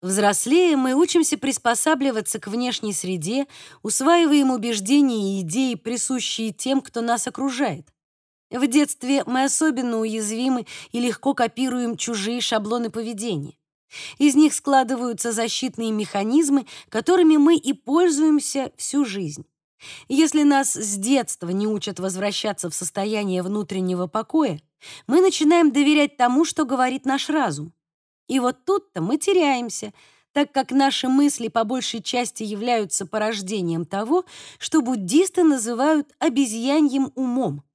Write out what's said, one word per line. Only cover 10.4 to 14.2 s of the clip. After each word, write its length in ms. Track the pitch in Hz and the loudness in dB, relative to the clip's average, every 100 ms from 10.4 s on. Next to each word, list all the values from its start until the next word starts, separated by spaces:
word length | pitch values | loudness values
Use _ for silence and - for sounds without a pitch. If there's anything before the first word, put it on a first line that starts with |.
| 254 247 - - - | -2 -2 -4 -16 -10
и 80 | 226 | -4
легко 340 | 240 220 - | -2 -2 -2
копируем 640 | 277 233 - 262 254 240 233 | 0 -2 0 -4 -2 -4 -4
чужие 440 | - 226 196 240 | -6 -4 -4 -4
шаблоны 500 | 226 220 208 240 233 | -2 -2 -2 -4 -4
поведения. 680 | 226 226 220 233 170 143 - _ _ _ - - | -6 -10 -8 -6 -6 -8 -16 _ _ _ -18 -16
Из 180 | - | 2